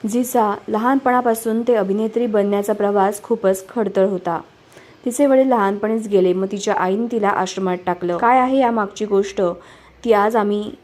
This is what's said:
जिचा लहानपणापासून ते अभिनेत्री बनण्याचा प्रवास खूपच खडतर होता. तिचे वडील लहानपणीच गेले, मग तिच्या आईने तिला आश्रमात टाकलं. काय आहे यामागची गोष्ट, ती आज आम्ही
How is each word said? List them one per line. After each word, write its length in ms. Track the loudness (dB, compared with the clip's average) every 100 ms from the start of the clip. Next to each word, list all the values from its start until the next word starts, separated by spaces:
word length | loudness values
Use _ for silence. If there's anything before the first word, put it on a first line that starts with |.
| -2
जिचा 440 | -2 0 0 0 -2 -4
लहानपणापासून 920 | -2 0 0 2 2 0 -2 -2 -2
ते 120 | 0
अभिनेत्री 520 | 0 0 0 -2 -2 0
बनण्याचा 460 | 0 2 0 -2
प्रवास 500 | 0 0 2 0 -2
खूपच 460 | -4 0 0 0 -4
खडतर 360 | -4 -2 0
होता. 360 | 0 0 -4 -6 -8 _ _ -20 -20 -8
तिचे 220 | -6 0 4
वडील 200 | 4 4
लहानपणीच 640 | 2 2 0 -2 -2 0
गेले, 240 | 2 2
मग 140 | 0 -2
तिच्या 220 | -4 -2
आईने 380 | -2 0 -2 -2
तिला 160 | -2 0
आश्रमात 480 | 0 -4 -4 -4 -2 -4
टाकलं. 300 | -4 -4 0
काय 220 | 2 2
आहे 200 | 2 2
यामागची 460 | 2 0 -4 -6
गोष्ट, 380 | -2 0 0 -2 -2 -4 -14 -20 -20 _
ती 80 | 0
आज 240 | 2 4 0
आम्ही 360 | 0 -2 -6 -14